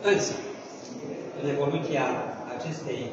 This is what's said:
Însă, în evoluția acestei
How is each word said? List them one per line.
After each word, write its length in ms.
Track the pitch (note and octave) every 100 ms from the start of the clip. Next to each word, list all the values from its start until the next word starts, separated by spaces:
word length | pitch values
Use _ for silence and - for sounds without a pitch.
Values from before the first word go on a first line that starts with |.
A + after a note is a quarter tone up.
| G3+
Însă, 220 | G3 - - - - - - - - - - - -
în 60 | C#3+
evoluția 500 | C#3+ C#3+ D#3+ D#3+ C#3+ C3 C3 - - - D3
acestei 440 | D#3+ D#3 C#3 A#2+ A#2+